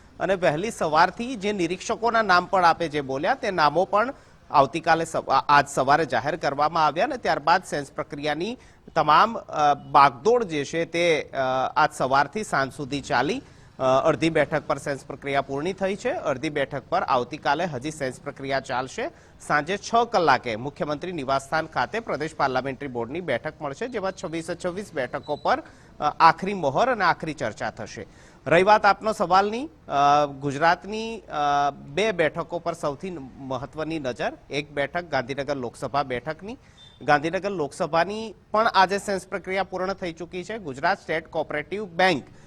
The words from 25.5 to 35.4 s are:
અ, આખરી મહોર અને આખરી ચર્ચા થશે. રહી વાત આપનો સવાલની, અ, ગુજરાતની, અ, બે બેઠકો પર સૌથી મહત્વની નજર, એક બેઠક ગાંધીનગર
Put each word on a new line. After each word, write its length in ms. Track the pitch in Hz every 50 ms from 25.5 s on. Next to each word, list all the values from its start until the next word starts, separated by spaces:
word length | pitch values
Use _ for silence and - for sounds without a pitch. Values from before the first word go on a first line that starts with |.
| 233 302
અ, 440 | - - - - - - - - 151 147 - -
આખરી 340 | 165 165 156 - 190 196 202
મહોર 380 | 185 156 135 131 170 233 262
અને 140 | 247 208 185
આખરી 280 | 165 147 - 175 160 143
ચર્ચા 360 | - 131 110 104 - 123 107
થશે. 380 | - - 107 - - 113 - - - - - - - - -
રહી 160 | 127 156 175 190
વાત 220 | 208 208 214 214
આપનો 280 | 202 190 - 196 220 208
સવાલની, 560 | - 190 165 180 190 202 208 220 240 294 330 - - -
અ, 380 | - 143 139 143 143 147 147 147
ગુજરાતની, 960 | 143 139 135 143 143 131 143 165 165 180 180 - 190 214 220 226 226 226 196
અ, 520 | - - 156 151 147 143 143 143 143 143
બે 400 | 139 135 139 139 139 175 214 220
બેઠકો 480 | 196 175 160 143 - 170 156 - 170 170
પર 140 | - 170 170
સૌથી 440 | - 165 151 139 135 185 190 175 147 135 123 -
મહત્વની 600 | - 135 131 131 120 139 139 - 151 156 156 165 160
નજર, 340 | 135 127 117 123 170 240 311 - - -
એક 220 | 139 147 151 -
બેઠક 320 | 143 143 139 139 - 175 180
ગાંધીનગર 520 | 160 143 131 123 123 135 143